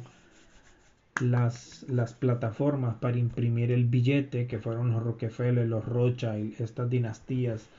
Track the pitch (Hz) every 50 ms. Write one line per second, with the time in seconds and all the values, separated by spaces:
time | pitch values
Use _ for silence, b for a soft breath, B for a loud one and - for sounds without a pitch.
0 | - B B B B B B B B B B B B B B B B B B B
1 | _ _ - - 127 123 123 120 120 117 120 - - - - - - 147 127 120
2 | 117 - - - - 127 120 117 - 113 107 - 143 143 139 135 127 120 110 -
3 | - 123 120 120 120 117 - - 120 120 117 117 120 120 123 123 123 120 120 123
4 | 123 127 139 143 139 - - 123 120 120 120 101 - 117 113 113 120 123 117 113
5 | 117 120 113 - - 113 - - 123 123 123 123 117 113 113 110 107 - 120 120
6 | 123 123 123 123 123 113 107 107 107 110 - - 117 110 - - 123 123 123 123
7 | 120 113 113 - - - 135 127 127 120 110 113 - - B